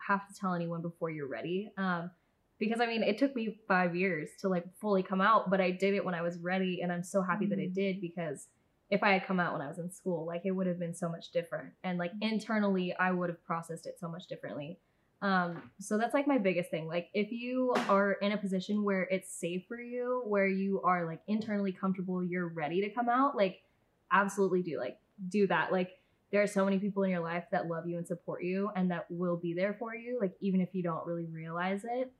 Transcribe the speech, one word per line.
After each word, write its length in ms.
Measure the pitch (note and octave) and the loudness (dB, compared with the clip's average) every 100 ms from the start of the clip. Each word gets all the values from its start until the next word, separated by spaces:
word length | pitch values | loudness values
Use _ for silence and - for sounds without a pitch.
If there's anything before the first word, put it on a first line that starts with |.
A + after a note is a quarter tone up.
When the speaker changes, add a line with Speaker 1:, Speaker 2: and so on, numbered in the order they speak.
| - | -2
Speaker 1:
have 200 | G3 - | -2 -2
to 60 | |
tell 200 | - F#3+ F3 | -6 -2 0
anyone 260 | E3+ E3+ | -2 -4
before 280 | E3+ - E3 | -6 -4 -6
you're 180 | D#3 C3+ | -4 -6
ready. 440 | A2+ D#3+ F#3 G#3+ - | -4 -2 -4 -4 -4
Um, 340 | F#3+ F3 F3+ - _ _ _ _ | -2 -2 -4 -12 _ _ _ _
because, 220 | A3 A3+ | -2 0
I 40 | A#3 | 0
mean, 160 | A3+ | 2
it 140 | G#3 G#3+ | 2 2
took 180 | C#4 B3+ | 0 0
me 240 | A3 - - | -4 -6 2
five 280 | F#3 F3+ E3+ | 4 4 2
years 340 | F#3+ D#3+ G3+ - | 0 0 -4 -4
to, 100 | G3 | 0
like, 160 | F3 F3+ - | 0 -2 -6
fully 240 | G#3+ F#3+ | 2 2
come 180 | F#3+ F#3+ | 2 2
out, 280 | G3+ A3+ F#3 | 6 6 6
but 100 | F#3+ | 4
I 100 | F#3 | 2
did 220 | F3+ F#3+ | 2 2
it 100 | G3 F3+ | 2 0
when 100 | E3+ | -2
I 60 | |
was 180 | E3+ F3 | -2 -4
ready, 420 | F3 F#3+ F#3 F3+ | -2 0 0 0
and 100 | F3 | -2
I'm 120 | F3 | -2
so 180 | F3 G3 | -2 0
happy 240 | F#3 F3 G#3 | 0 0 2
that 120 | G3+ | 0
I 40 | |
Speaker 2:
Mm-hmm. 100 | F#3 | 0
Speaker 1:
did, 280 | F#3 G3 F#3+ | 0 0 0
because 460 | E3+ F3+ E3 C3+ - _ _ _ _ | -4 -6 -6 -6 -12 _ _ _ _
if 120 | G3 | 2
I 80 | G#3+ | 4
had 120 | F#3+ - | 4 2
come 140 | F#3 | 0
out 140 | E3+ | 0
when 80 | - | -2
I 60 | C#3 | -6
was 120 | F3 | -8
in 100 | E3+ | -10
school, 340 | - F#3+ E3 D#3+ | -6 -4 -2 -4
like, 160 | F3 F#3+ | -4 -2
it 60 | |
would 160 | F#3 F#3 | 0 0
have 120 | F3 | 0
been 140 | E3+ | -4
so 160 | E3+ E3 | -4 -6
much 220 | E3+ - | -6 -4
different. 420 | E3+ E3+ D3+ F3+ - | -4 -2 -6 -10 -8
And, 140 | F#3 F3 | -4 -2
like, 140 | F3 | -2
Speaker 2:
Mm-hmm. 200 | G#3+ G#3+ | -2 -2
Speaker 1:
internally, 640 | A3 G#3+ G#3+ G3+ F#3+ F3+ - | -2 0 2 4 2 0 0
I 140 | F#3 | 2
would 180 | F3+ F3 | 2 -2
have 140 | E3+ | -4
processed 440 | - E3 - E3 - | -4 -4 -4 -10 -10
it 120 | - | -10
so 80 | E3+ | -8
much 200 | E3 - | -10 -10
differently. 520 | - C#3+ G#2+ D3 F#3+ _ _ _ _ | -10 -8 -8 -8 -12 _ _ _ _
Um, 500 | G3+ F#3+ F3 E3+ - - | 2 2 2 -4 -12 -16
so 180 | - G#3+ | -4 0
that's, 160 | A3+ | 2
like, 140 | C#4 C#4 | 2 4
my 100 | C4+ | 4
biggest 320 | F#3+ F3 F3 | 4 2 0
thing. 180 | E3+ D#3+ | -4 -4
Like, 220 | F3 F3 | -4 -2
if 180 | G#3+ G#3 | -2 -2
you 420 | A#3 B3 B3+ B3+ A#3+ A#3+ | -4 -2 0 2 2 4
are 240 | G3 G3+ | 4 4
in 180 | F#3+ G3+ | 2 0
a 40 | G#3 | -2
position 460 | G3+ F#3+ F#3+ G#3 | -2 -2 0 0
where 200 | G3+ F#3+ | 2 0
it's 300 | F3+ F#3+ - | 0 -2 -4
safe 300 | - E3+ F3+ - | -8 -4 -4 -6
for 120 | A#3+ | -12
you, 420 | A#3+ B3 B3 B3+ G#3+ | -8 -6 -2 -2 0
where 200 | G3+ G3 | 2 4
you 340 | F#3+ G3 F#3+ | 2 0 2
are, 240 | F3+ F3+ E3 | 2 2 0
like, 160 | D#3+ - | -4 -2
internally 440 | G#3+ G#3+ G#3 G3 | -2 0 -2 -2
comfortable, 520 | F#3 F#3+ F#3+ F#3 F#3 | 0 -2 0 -2 -2
you're 240 | F3+ F3+ F3 | -2 -2 -4
ready 340 | E3 D3 E3+ | -4 -2 0
to 80 | G#3 | 0
come 200 | A#3+ A#3+ | 0 2
out, 260 | B3 C#4 - | 4 4 4
like, 260 | G3 - _ _ _ _ _ | 2 0 _ _ _ _ _
absolutely 500 | F#3 G3+ G3+ F#3+ F3+ | 2 2 2 2 2
do, 160 | F3+ C3 | 0 -2
like, 220 | B2 - _ - F3+ | -4 -8 _ -12 -2
do 180 | G#3 F#3+ | 2 4
that. 240 | E3 D3+ | 4 2
Like, 200 | F#3 F3+ - _ _ _ | 0 0 -6 _ _ _
there 100 | G3+ | 2
are 40 | G3+ | 4
so 180 | G3 G3 | 4 2
many 140 | F#3+ | 2
people 240 | G3+ G3 | 0 0
in 80 | F#3+ | 0
your 100 | F3 | 0
life 240 | E3 E3+ E3+ | -2 -4 -2
that 160 | F#3 E3 | -2 0
love 200 | E3 E3+ | -4 -4
you 100 | E3+ | -6
and 80 | E3+ | -4
support 380 | F3 - - | -6 -6 -6
you 260 | F3+ F#3+ G3+ F#3+ | -2 -2 -2 0
and 160 | F#3 | 0
that 140 | E3+ - | 0 -4
will 280 | F3 F3+ E3+ | -4 -2 0
be 160 | F3 | -2
there 200 | E3+ G3+ G#3 | 0 -2 -2
for 160 | A3+ A3+ | -6 -8
you, 220 | A#3 B3 | -6 -2
like, 140 | G3 - | -2 -2
even 180 | G3+ F#3 | 0 2
if 100 | F3+ | 2
you 100 | F#3 | 0
don't 240 | F3 D#3+ E3+ | -2 -2 -4
really 180 | E3+ E3+ | -6 -6
realize 580 | D#3+ D#3+ E3+ F#3 G3 A3+ | -8 -8 -4 -2 -2 -4
it. 260 | B3 B3+ - | -4 -4 -6